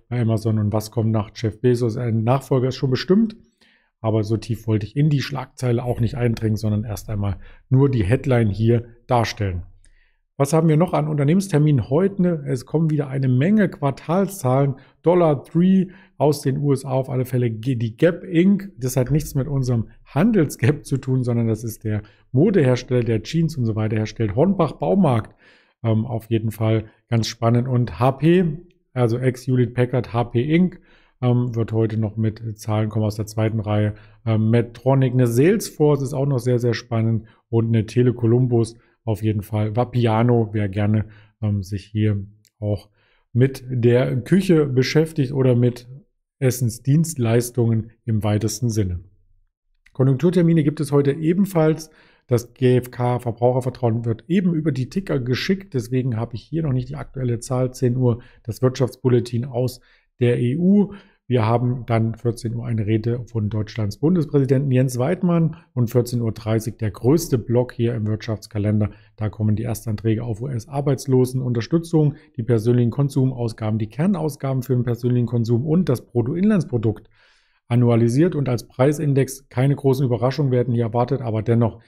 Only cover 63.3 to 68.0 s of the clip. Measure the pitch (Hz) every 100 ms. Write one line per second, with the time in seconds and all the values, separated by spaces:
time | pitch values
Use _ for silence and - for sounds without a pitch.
63.3 | 113 104 107 104 - 104 - - 180 143
64.3 | 143 131 135 143 127 131 120 135 185 175
65.3 | 170 160 - _ 127 113 123 - 120 113
66.3 | - 107 110 - - 113 - 117 165 -
67.3 | 120 - 120 123 - 117 123